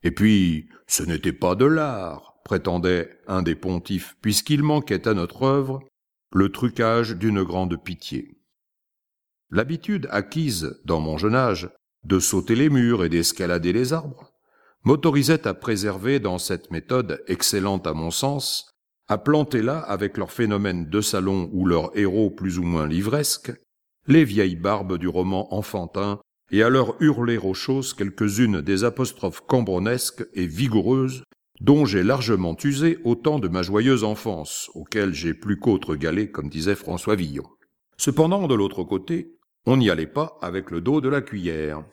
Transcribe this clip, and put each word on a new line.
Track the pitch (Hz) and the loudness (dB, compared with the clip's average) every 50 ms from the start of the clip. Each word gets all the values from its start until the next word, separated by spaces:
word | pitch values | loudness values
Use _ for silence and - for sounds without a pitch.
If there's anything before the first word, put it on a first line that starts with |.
| - | -2
Et | 87 | -2
puis, | 85 - 101 110 107 101 95 87 82 76 76 - - - _ _ | 0 4 4 6 6 6 6 4 2 0 -4 -10 -20 -20 _ _
ce | - - 85 | -4 -4 -2
n'était | 82 85 76 - 90 | -2 -4 -2 -2 -2
pas | 73 - - 90 92 | -2 0 0 0 2
de | 101 127 | 4 4
l'art, | 143 160 160 151 147 127 104 92 85 73 - - - _ _ _ | 4 4 2 0 -4 -4 -6 -8 -10 -10 -12 -16 -20 _ _ _
prétendait | - - - - 95 87 87 85 90 90 87 82 - - _ _ - | -4 -4 -2 0 0 -2 0 2 2 2 0 -2 -6 -12 _ _ -4
un | 95 92 90 | -4 -2 0
des | 82 80 | -2 -2
pontifes, | - - 92 92 87 - - 101 90 - - - _ | -2 -4 -4 -4 -4 -4 -4 -6 -6 -6 -8 -18 _
puisqu'il | - 107 107 - - - 151 143 | -4 -2 -2 -2 0 0 0 2
manquait | 147 151 151 151 - - 104 90 - 113 | 2 2 2 0 0 -2 -4 -2 0 0
à | 110 | 0
notre | 95 85 85 - - 131 | 0 -2 -4 -4 -2 0
œuvre | 135 135 143 139 131 131 135 - _ _ _ _ _ _ _ _ _ - | 2 2 2 0 -2 -6 -10 -10 _ _ _ _ _ _ _ _ _ 2
le | 95 98 98 | 2 2 2
trucage | 98 - 127 123 - - 117 113 113 117 117 110 113 | 0 -2 -4 -2 0 0 0 2 2 2 0 -2 -4
d'une | 87 104 110 104 98 95 | -2 0 0 2 2 0
grande | 85 87 92 92 90 85 78 | 0 0 -2 -2 -2 -4 -6
pitié. | _ - 90 - - - - 64 - - - _ _ _ _ _ _ _ _ _ _ _ _ _ _ _ _ _ _ _ _ _ _ _ | _ -10 -12 -12 -12 -10 -10 -10 -10 -10 -20 _ _ _ _ _ _ _ _ _ _ _ _ _ _ _ _ _ _ _ _ _ _ _
L'habitude | - 92 117 131 165 165 - - 208 190 - - | -2 0 0 0 -4 -6 -4 -4 -4 -4 -4 -2
acquise, | - 104 101 - - 156 160 143 107 87 80 67 - _ _ | -2 -2 -4 -2 -4 -2 -2 -2 -2 -4 -6 -8 -10 _ _
dans | - 85 80 | -2 -2 -2
mon | 78 78 78 78 | 0 -2 -4 -2
jeune | 87 107 113 | 0 2 2
âge, | 131 131 120 98 85 87 87 _ _ _ _ _ _ _ | 2 2 2 0 -2 -6 -12 _ _ _ _ _ _ _
de | 82 95 92 | 2 2 2
sauter | 87 - - 95 87 - 113 | 2 2 0 0 0 2 2
les | 117 143 156 | 2 4 4
murs | 143 131 120 117 120 104 90 | 4 4 4 4 2 2 2
et | 82 | 2
d'escalader | 82 85 82 - - - 95 85 87 87 82 87 87 | 2 2 2 0 -2 -2 -2 -2 0 0 0 0 2
les | 113 127 123 | 2 0 0
arbres, | 151 165 151 147 127 - - - _ _ _ _ _ _ _ _ _ _ _ | -2 -4 -6 -8 -14 -16 -20 -20 _ _ _ _ _ _ _ _ _ _ _
m'autorisait | 120 135 151 - 165 139 143 135 131 165 156 - 107 | 2 2 4 4 2 2 4 4 4 2 2 2 -4
à | 92 | -6
préserver | - - - 113 98 98 104 95 95 95 120 139 139 | -4 -4 -4 -2 -2 -2 -4 -4 -4 -2 -2 -2 0
dans | 107 101 90 90 | 0 -2 -4 -4
cette | - - 95 85 - - | -4 -4 -6 -6 -6 -8
méthode, | 87 80 - _ 123 127 120 92 73 - - - | -8 -8 -4 _ -2 -2 0 -2 -6 -8 -4 -6
excellente | 92 85 - - - 101 95 101 98 95 87 85 | -4 -2 0 0 0 0 0 0 -2 -2 -2 -4
à | 78 | -4
mon | 80 82 82 | -4 -4 -4
sens, | 82 - - 135 143 143 127 - - - - _ _ _ _ _ _ _ _ _ | -4 -2 -2 -2 -2 -4 -4 -4 -6 -6 -8 _ _ _ _ _ _ _ _ _
à | 107 104 | -4 -2
planter | - 143 151 151 147 147 - 120 110 | 2 2 2 4 2 2 0 0 0
là, | 120 147 160 | 0 -2 -4
avec | - - 101 95 104 101 - 110 | -6 -6 -4 -4 -4 -4 -4 -4
leurs | 95 - | -8 -6
phénomènes | - - 120 104 104 101 101 98 90 87 85 76 | -2 -2 0 0 0 0 0 0 -2 -2 -4 -2
de | 85 104 | -2 0
salon | 104 - - 95 92 98 95 95 90 82 | 0 0 -2 0 0 0 0 0 -2 -2
ou | 107 90 92 | -2 0 2
leurs | 90 85 82 80 87 - 104 | 2 2 2 2 0 -2 0
héros | 104 95 92 107 110 98 | 0 2 2 2 2 2
plus | - - 92 95 85 92 | 0 -2 -6 -4 -2 -2
ou | 90 | -2
moins | 85 85 82 76 | 0 0 0 0
livresques, | 76 80 87 98 110 120 147 147 - - - - - 120 - _ _ _ _ _ _ _ _ _ | 0 0 0 0 0 0 0 0 -2 -4 -4 -6 -14 -14 -14 _ _ _ _ _ _ _ _ _
les | - 131 165 156 | 6 6 6 6
vieilles | 117 101 107 101 95 92 | 6 4 2 2 2 2
barbes | 82 85 98 104 104 95 92 92 85 | 0 0 0 0 0 -2 -4 -4 -2
du | 85 90 | -2 -2
roman | 78 90 92 92 95 92 101 - - | 0 0 0 0 0 -2 -4 -4 -4
enfantin, | 101 107 - - 101 87 82 - 95 98 101 101 101 - _ _ _ _ _ | -6 -6 -4 -6 -6 -6 -6 -6 -4 -4 -4 -4 -6 -10 _ _ _ _ _
et | 90 101 | 2 4
à | 110 117 | 4 6
leur | 127 135 127 104 - - | 6 4 4 2 0 2
hurler | 170 151 139 113 120 117 117 110 | 4 4 4 4 0 0 0 0
aux | 95 95 92 | 0 -2 -4
choses | - - - 135 135 131 131 - | -4 -2 -2 -2 -2 -2 -6 -6
quelques-unes | - 101 98 - - 110 104 98 107 127 113 101 85 | -4 -6 -6 -2 -2 -2 0 2 4 4 4 4 0
des | 71 85 98 95 107 | 2 0 0 2 2
apostrophes | 120 117 - 127 120 - - - - 165 - | 0 0 0 -4 -4 -4 -4 -6 -6 -6 -6
cambronesques | _ - 139 127 117 98 95 90 95 110 123 127 - - - - - - - | _ 0 2 2 2 2 0 0 0 0 -2 -2 -4 -6 -6 -8 -14 -10 -4
et | - 90 | -4 -4
vigoureuses | 85 76 87 131 131 113 107 90 107 131 135 131 131 131 131 - _ _ _ _ _ _ _ | -4 -2 -2 -2 2 2 2 4 4 2 2 2 -2 -4 -8 -16 _ _ _ _ _ _ _
dont | 92 104 143 151 147 | 4 6 6 6 6
j'ai | 110 95 98 90 | 4 4 2 4
largement | 104 131 139 120 110 113 92 92 85 82 - - | 4 2 2 2 0 2 2 2 0 -2 -2 -2
usé | 143 143 135 151 165 165 - - | -2 0 2 2 0 0 0 0
au | 117 120 | 0 0
temps | 117 - 151 151 143 | 2 0 -2 0 0
de | 107 90 | -2 -2
ma | 82 92 90 | -2 -2 -2
joyeuse | 87 98 104 113 131 135 120 104 | 2 2 2 4 4 4 4 2
enfance, | 107 107 104 - 113 98 80 76 - - - - - - | -2 -4 -4 -6 -6 -6 -6 -8 -10 -10 -10 -10 -12 -14
auquel | - 78 _ - 107 101 98 | -16 -14 _ -2 0 0 0
j'ai | 85 73 82 82 78 | -2 -2 -4 -4 -4
plus | - - 104 104 - | -4 -2 -4 -4 0
qu'autre | - 120 104 - - - 80 | 2 2 2 2 0 -4 -6
galet, | 73 73 80 80 95 107 104 | -2 -2 -2 -2 -2 -4 -4
comme | - - 73 73 | -6 -10 -10 -8
disait | 73 78 80 95 101 | -8 -4 -2 -2 -2
François | - - - 87 85 - 104 107 | -2 -4 -8 -8 -6 -2 -2 0
Villon. | 95 90 76 69 69 69 - _ _ _ _ _ _ _ _ _ - | 0 -2 -6 -6 -10 -12 -14 _ _ _ _ _ _ _ _ _ -4
Cependant, | - - 123 147 160 165 185 202 190 147 | -2 -2 2 2 4 4 4 0 0 0
de | 131 | 2
l'autre | 110 98 98 - - 110 | 0 0 -2 -2 -6 -6
côté, | 104 101 95 95 - 165 175 - - - _ _ _ _ _ _ | -4 -4 -4 -4 -4 -6 -6 -6 -10 -18 _ _ _ _ _ _
on | 120 127 135 | 2 2 4
n'y | 123 101 | 4 4
allait | 87 80 80 | 2 0 -2
pas | 76 - 143 156 160 - - - | -4 -4 -6 -6 -6 -8 -10 -10
avec | 90 87 95 95 - | -6 -6 -6 -8 -6
le | - 85 | -8 -4
dos | 87 113 143 151 | -2 0 0 0
de | 127 131 | 0 0
la | 143 139 | -2 -2
cuillère. | 107 - - 101 87 87 80 78 78 76 76 76 78 - | -4 -6 -10 -6 -4 -4 -4 -4 -4 -6 -6 -8 -12 -16